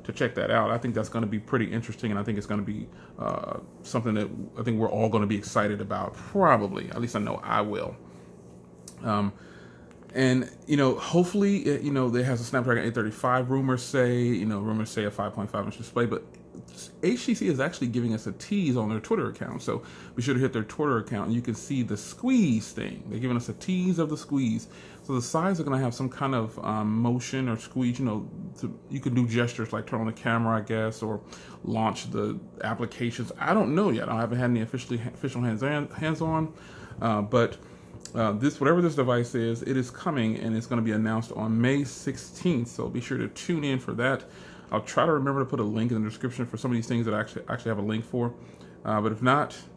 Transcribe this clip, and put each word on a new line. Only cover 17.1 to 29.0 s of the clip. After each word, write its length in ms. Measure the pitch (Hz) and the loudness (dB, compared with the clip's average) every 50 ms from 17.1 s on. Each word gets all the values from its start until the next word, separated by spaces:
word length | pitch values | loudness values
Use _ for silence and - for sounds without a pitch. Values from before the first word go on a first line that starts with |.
| 254 247 - - | 2 2 2 0
T 80 | 233 | 0
C 120 | - - 190 | 2 2 2
is 120 | 156 127 | 2 2
actually 300 | 131 160 170 - 139 120 | 2 0 0 -2 -2 0
giving 260 | 110 123 120 117 110 | 0 0 2 2 0
us 100 | 110 - | -2 -4
a 60 | 110 | -6
tease 440 | 95 - - - 208 202 185 147 123 | -8 -8 -6 -2 0 2 4 4 4
on 140 | 123 110 104 | 2 2 0
their 100 | 110 107 | 0 -2
Twitter 300 | - - 226 214 139 110 | 0 0 0 0 0 -2
account, 320 | 107 - - - - 117 | -4 -6 -8 -8 -8 -6
so 220 | - - 110 - - - - - - - - | -4 -4 -4 -4 -6 -10 -16 -18 -18 -10 -6
be 80 | - 117 | -4 0
sure 100 | 127 135 | 0 2
to 60 | 123 | 2
hit 120 | 135 127 | 2 2
their 120 | - 117 107 | 0 -2 -4
Twitter 340 | - - - 151 147 131 113 | -4 -4 -2 0 2 2 0
account, 300 | 101 - 123 101 98 - | 0 -2 -4 -4 -2 0
and 80 | 113 | 0
you 80 | 120 120 | 0 0
can 100 | - 110 | -2 -4
see 300 | - - - 143 131 120 | -4 -4 -4 -2 -2 0
the 120 | 104 104 | -2 -2
squeeze 760 | 101 - - - - - 247 262 247 208 147 117 110 - - | -6 -6 -12 -12 -4 0 4 4 6 6 6 4 2 0 -4
thing. 320 | - - - 101 95 - - - | -8 -8 -6 -6 -8 -10 -10 -8
They're 120 | 110 113 | -6 -4
giving 180 | 123 127 123 120 | -2 0 0 0
us 120 | 120 - | -2 -4
a 40 | 151 | -8
tease 460 | - - - 185 180 180 185 185 160 | -8 -2 -2 0 2 4 2 4 2
of 100 | 165 147 | 2 0
the 80 | 151 147 | 0 -6
squeeze. 500 | - - 147 139 135 117 113 113 - - - - - - - - - | -4 -2 0 2 2 2 2 0 -4 -8 -16 -18 -18 -18 -20 -18 -8
So 100 | - 135 | -2 -2
the 80 | 123 | -2
sides 380 | 120 - - 160 165 190 196 165 | -2 0 0 0 2 2 0 0
are 40 | 156 | 0
gonna 140 | 143 135 131 | 0 0 2
have 160 | 135 120 117 | 0 0 -2
some 160 | - 135 127 | -2 -4 -6
kind 240 | - - 143 135 131 | -4 -2 -2 0 0
of, 240 | 123 113 110 - - - | 0 -2 -2 -6 -6 -4
um, 260 | - 110 107 107 107 107 113 | -2 -2 0 0 2 2 4
motion 480 | 117 120 120 127 120 - - 135 131 123 | 4 4 2 0 -2 -2 -2 -2 0 0
or 80 | 113 107 | -2 -2
squeeze, 420 | - - - 131 127 120 123 123 | -4 -6 -2 0 0 0 0 0
you 60 | 135 | 0
know, 220 | 123 107 107 - - - - - - - - | 0 0 -2 -4 -6 -10 -10 -10 -12 -10 -8
to, 140 | - - - - - - | -8 -8 -8 -8 -12 -8
you 100 | 135 | -8
can 140 | 139 | -4